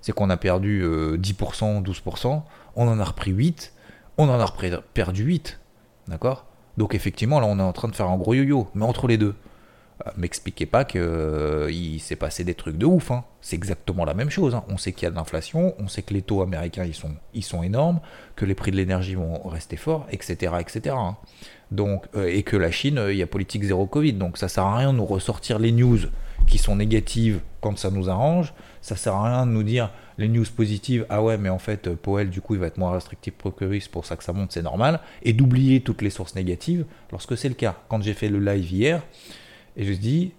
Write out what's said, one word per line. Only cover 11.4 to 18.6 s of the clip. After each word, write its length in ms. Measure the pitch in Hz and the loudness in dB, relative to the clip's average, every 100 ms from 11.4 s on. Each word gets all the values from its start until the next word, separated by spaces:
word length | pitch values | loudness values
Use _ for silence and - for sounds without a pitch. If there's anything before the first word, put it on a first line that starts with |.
| 76 76 76 | 0 0 -2
il 280 | 82 85 78 | -4 -6 -8
s'est 160 | - 85 | -8 -6
passé 280 | 76 - | -6 -4
des 100 | 87 | -4
trucs 240 | 87 - 78 | -4 -6 2
de 80 | 127 | 4
ouf, 240 | 180 - | 4 4
hein. 160 | 123 123 - | -4 -6 -18
C'est 140 | - 85 | -8 -6
exactement 500 | 98 - - 90 80 | -4 -4 -4 -2 -2
la 80 | |
même 160 | 82 143 | 0 -2
chose, 240 | 165 156 | 0 0
hein. 100 | 120 - | 0 -4
On 80 | 95 | -6
sait 160 | - | -4
qu'il 100 | 87 | -4
y 40 | 87 | -4
a 20 | |
de 60 | 82 | -4
l'inflation, 580 | 80 80 - 160 180 - | -4 -6 -2 0 0 0
on 80 | 101 | -8
sait 160 | - | -6
que 100 | - | -4
les 80 | 101 | -4
taux 220 | 95 101 | 0 0
américains, 420 | 92 85 85 90 90 | 0 -2 -4 -4 -6
ils 80 | |
sont, 220 | 78 78 76 - | -6 -10 -10 -10
ils 100 | 117 | -10
sont 200 | 95 87 | -6 -4
énormes, 360 | 85 113 160 170 - - - - | -2 2 2 0 -4 -20 -20 -4
que 100 | 95 | -2
les 80 | |
prix 160 | 95 | 0